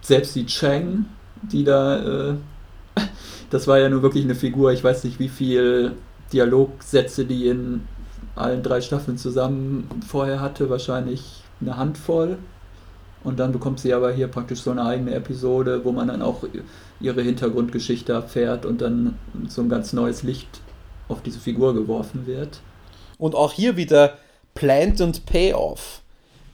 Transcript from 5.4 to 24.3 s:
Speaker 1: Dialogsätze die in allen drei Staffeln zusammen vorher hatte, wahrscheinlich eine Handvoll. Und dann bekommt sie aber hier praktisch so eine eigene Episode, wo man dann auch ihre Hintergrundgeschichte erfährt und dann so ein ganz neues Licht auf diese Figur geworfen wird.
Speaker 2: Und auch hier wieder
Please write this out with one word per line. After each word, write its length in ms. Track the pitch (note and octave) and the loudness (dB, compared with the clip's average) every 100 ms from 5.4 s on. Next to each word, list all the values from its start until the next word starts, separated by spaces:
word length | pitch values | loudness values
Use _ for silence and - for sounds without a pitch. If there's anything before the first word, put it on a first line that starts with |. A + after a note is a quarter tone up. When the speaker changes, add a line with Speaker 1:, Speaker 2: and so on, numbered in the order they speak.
| C3 B2 B2 B2 B2 C#3 - - - | 2 4 4 4 0 -4 -16 -20 -2
Speaker 1:
Dialogsätze 920 | C3 A#2+ C3 C3+ - - C3+ - - B2+ | 2 4 6 4 0 0 2 2 -2 -2
die 200 | B2+ B2 | 0 0
in 340 | B2 B2 A#2+ - - - - - - | 0 -2 -6 -8 -12 -14 -14 -12 -6
allen 260 | B2 B2+ | -4 -2
drei 180 | B2+ B2 | 0 0
Staffeln 380 | B2 C#3+ C#3+ B2 | 0 -4 -4 -6
zusammen 680 | B2+ B2+ C3 C3+ C3+ C#3 - A#2+ - | -2 0 0 0 -2 -4 -6 -10 -4
vorher 340 | C#3+ C3+ C3+ | -2 0 -2
hatte, 300 | C#3 - C3+ | -4 -2 -2
wahrscheinlich 720 | B2 C3 B2+ B2+ C3 - - - - | -2 -2 -4 -4 -6 -10 -20 -18 -6
eine 160 | - B2 | -2 0
Handvoll. 640 | C#3+ D3 - E3 E3 F#3+ F#3 - - - - - - - | -2 -4 0 2 2 -2 -10 -18 -20 -20 -20 -20 -20 -10
Und 160 | - B2+ | -6 -2
dann 140 | B2+ | 0
bekommt 280 | B2 C3+ C3 | 0 -2 -2
sie 120 | C3 | 0
aber 200 | B2 B2 | 2 2
hier 160 | B2+ B2+ | 2 -2
praktisch 320 | B2+ A#2+ A#2+ | -4 -6 -6
so 100 | B2 | -2
eine 140 | B2 | -2
eigene 300 | A#2+ B2+ B2 | 0 0 -2
Episode, 720 | B2+ C3 B2+ B2+ B2+ B2+ B2 | -4 -6 -4 0 2 2 0
wo 80 | B2 | 0
man 160 | B2 A#2+ | 0 -2
dann 140 | - | -2
auch 220 | A#2+ - - - - - - - | -2 -4 -6 -10 -14 -18 -20 -6
ihre 200 | B2+ B2 | -2 0
Hintergrundgeschichte 920 | B2 B2 A#2 A#2+ A#2+ B2 - A#2+ - | 0 0 0 0 0 -2 -2 -2 -2
erfährt 520 | A#2 A#2 B2+ A#2 A#2+ | -2 -2 -2 0 -2
und 160 | - - | -2 -2
dann 380 | A#2 A#2+ A#2+ - - - - | 0 0 0 -2 -10 -10 -8
so 120 | - | -2
ein 80 | A#2+ | 0
ganz 240 | A#2 G#2+ | 0 -2
neues 300 | B2 A#2+ A#2 | -2 0 -2
Licht 380 | B2+ C3+ - - - - - - - | -4 -6 -8 -18 -20 -20 -20 -14 -10
auf 140 | A#2 | -8
diese 160 | B2 A#2 | -8 -8
Figur 360 | - A2+ C3 | -4 2 2
geworfen 520 | A#2 G#2+ A2+ A2 C3 B2+ | 2 0 -2 -4 -8 -8
wird. 340 | C3 D3 - - - - - - - | -8 -8 -12 -20 -20 -20 -20 -20 -4
Speaker 2:
Und 160 | D#3+ | -2
auch 180 | C3 D3 | 2 2
hier 240 | - A3+ F3+ | 2 0 2
wieder 400 | D#3+ D3+ C#3+ - _ | 6 8 8 4 _